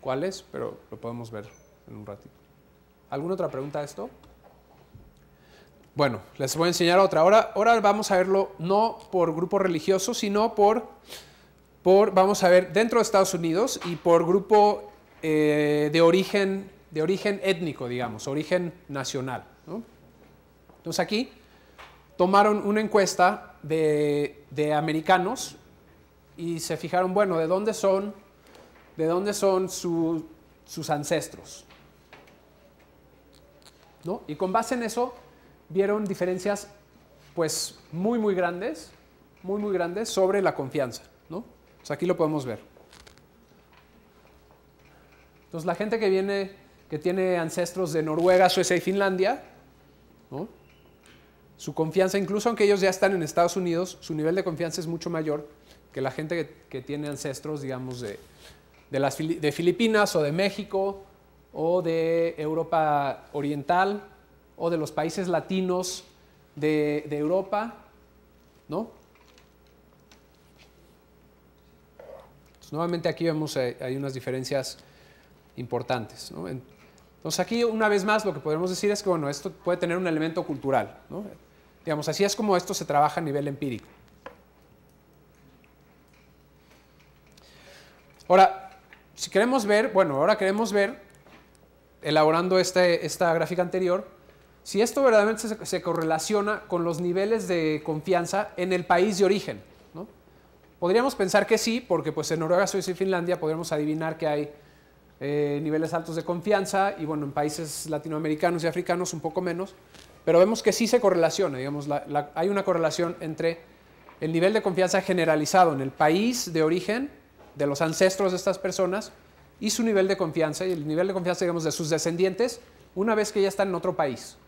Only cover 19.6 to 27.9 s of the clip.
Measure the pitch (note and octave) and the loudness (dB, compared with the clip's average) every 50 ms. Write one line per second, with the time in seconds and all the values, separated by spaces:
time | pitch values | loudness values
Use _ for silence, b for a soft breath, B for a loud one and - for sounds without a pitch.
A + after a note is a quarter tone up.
19.6 | _ - E3 A3 A3+ - - _ - - _ - - - - _ _ _ _ _ | _ -14 -12 -12 -12 -14 -20 _ -20 -20 _ -20 -20 -20 -20 _ _ _ _ _
20.6 | _ _ - _ _ E3+ D#3+ - F3+ E3+ G#3 G#3+ C4 - - B B B B B | _ _ -20 _ _ -8 -4 -4 -2 0 0 -2 -2 -4 -10 B B B B B
21.6 | B B B B B B B B B B - - F3+ F3+ F#3+ G3+ G#3 G#3+ G#3 G#3 | B B B B B B B B B B -2 0 2 6 6 6 6 6 4 2
22.6 | F#3+ G3+ G#3 G#3+ A3 G3+ - G#3 G3 F#3 - - F3+ F3+ G#3 - - - - - | 0 0 0 0 0 2 4 4 4 4 4 4 4 4 4 0 -8 -18 -20 -16
23.6 | - D3+ D#3 D#3+ D#3 D#3 D3+ D3 D3+ D3 D3 D3 D3 C#3+ - - - - - C3+ | -8 -4 -2 0 2 2 2 2 2 2 2 0 -2 -2 -6 -10 -20 -14 -4 -2
24.6 | D3+ D3+ D3+ D3+ D3 D#3 D3+ D#3+ D#3 - F#3+ F3+ F3+ F#3+ A#3+ - - - - - | 0 0 0 0 0 0 -2 -2 2 4 4 4 4 0 -4 -6 -8 -12 -14 -18
25.6 | - - - _ _ _ - _ _ _ _ _ _ _ _ - E3+ E3+ E3+ E3 | -20 -20 -20 _ _ _ -20 _ _ _ _ _ _ _ _ -10 -6 -6 -6 -6
26.6 | D#3+ - E3+ D#3 - E3 - F3+ F#3 F#3 F#3 G3+ G#3 F#3+ F3 D#3+ D#3+ D#3+ F3+ F#3+ | -4 -4 -6 -6 -4 -2 0 2 2 2 2 2 2 2 2 0 0 0 0 0
27.6 | G#3 A3 G#3 - - G3 | 0 -2 -4 0 2 2